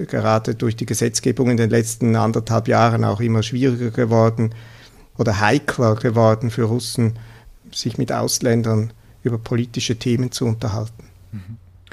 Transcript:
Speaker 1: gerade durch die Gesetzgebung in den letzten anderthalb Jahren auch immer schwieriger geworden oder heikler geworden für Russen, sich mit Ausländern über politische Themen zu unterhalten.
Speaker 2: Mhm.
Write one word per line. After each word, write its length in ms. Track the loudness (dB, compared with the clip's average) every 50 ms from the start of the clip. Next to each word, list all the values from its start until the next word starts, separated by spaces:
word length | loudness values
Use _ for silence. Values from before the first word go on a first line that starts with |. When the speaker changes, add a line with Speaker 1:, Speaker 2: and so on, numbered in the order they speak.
| -8 -4
Speaker 1:
gerade 440 | -4 -2 0 2 2 0 0 -2 -4
durch 220 | -2 -2 -2 -2
die 100 | -4 -4
Gesetzgebung 640 | -4 -2 -2 -2 -2 -2 0 -2 0 0 2 2 2
in 80 | 2
den 140 | 2 2 2
letzten 440 | 2 2 2 0 -2 -2 0 2 2
anderthalb 520 | 2 2 2 0 -2 0 0 0 0 2
Jahren 360 | 2 4 4 4 4 2 2 0
auch 160 | 0 0 0
immer 220 | 0 0 0 0
schwieriger 480 | 0 -2 -2 0 0 0 0 0 -2 -4
geworden 640 | -2 0 0 2 4 4 4 4 2 0 -2 -2 -4 -8 -18 -20 -20 -20 -20 -20 -20 -20 -20 _ -4
oder 220 | -2 -2 0 0 2
heikler 560 | 4 4 4 2 0 -2 -2 2 2 2 2
geworden 560 | 2 0 0 2 4 4 4 4 2 0 -4
für 140 | -2 0 0
Russen, 520 | 0 0 -2 -4 -4 -2 0 0 0 0 -4 -12 -20 -20 -20 -20 -20 -20 -20 -20 -16 -10
sich 240 | -8 -6 -6 -4
mit 140 | -4 -4 -2
Ausländern 840 | -2 -2 -2 -2 -2 -2 0 0 0 2 0 0 0 0 -2 -4 -8 -14 -20 -20 -14 -6 -6
über 160 | -4 -4 -4
politische 580 | -6 -4 -2 -2 -2 -4 -6 -6 -4 -4 -4
Themen 340 | -2 -2 -2 0 0 -2 -4
zu 140 | -4 -4 -2
unterhalten. 600 | -2 -2 -2 -4 -6 -4 -6 -8 -8 -12 -18 -20 -20 -20 -20 -20 -18
Speaker 2:
Mhm. 260 | -18 -16 -16 -16 -18 -20 -20 -20 -20 -20 -20 -20